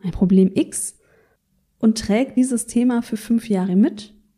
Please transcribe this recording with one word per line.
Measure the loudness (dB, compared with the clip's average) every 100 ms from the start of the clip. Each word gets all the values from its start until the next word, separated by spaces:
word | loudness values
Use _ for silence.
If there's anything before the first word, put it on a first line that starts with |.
ein | -8
Problem | -2 4 4 4
X | 2 -4 -6 -12 -14 _ _ _ _ _ _ _ _
und | 0 0
trägt | 0 -2 0 -2
dieses | -2 -2 -4
Thema | -2 0 0
für | -4 -8
fünf | -2 -4 0
Jahre | -2 2 2
mit | 2 0 -14 _ _